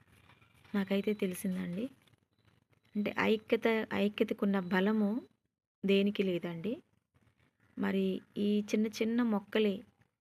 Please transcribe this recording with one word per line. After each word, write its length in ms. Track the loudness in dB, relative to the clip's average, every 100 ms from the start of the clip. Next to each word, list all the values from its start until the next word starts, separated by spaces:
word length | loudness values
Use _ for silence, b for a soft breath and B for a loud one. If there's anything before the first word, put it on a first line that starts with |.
| _ -20 -20 -20 _ _ -6 -4
నాకైతే 380 | 0 0 0
తెలిసిందండి. 760 | 0 -2 -2 -4 -4 -4 -6 -6 -10 _ _ _ _ _ _ _ _ _ -4
అంటే 200 | -2 0
ఐక్యత, 680 | 2 0 0 0 2 0 0
ఐక్యతకున్న 640 | 0 0 2 -2 0 0 0
బలము 640 | 0 2 4 2 2 -2 -8 _ _ _ _ _ 2
దేనికి 380 | 4 4 0
లేదండి. 600 | 0 -2 -4 -6 -6 -8 -12 _ _ _ _ _ _ _ _ -4
మరి 420 | -2 0 0 -2 -6 -2
ఈ 240 | 0 0
చిన్న 260 | 0 0 0
చిన్న 340 | -2 -2 0
మొక్కలే 600 | 2 0 0 0 0 -2 -8 _ _ _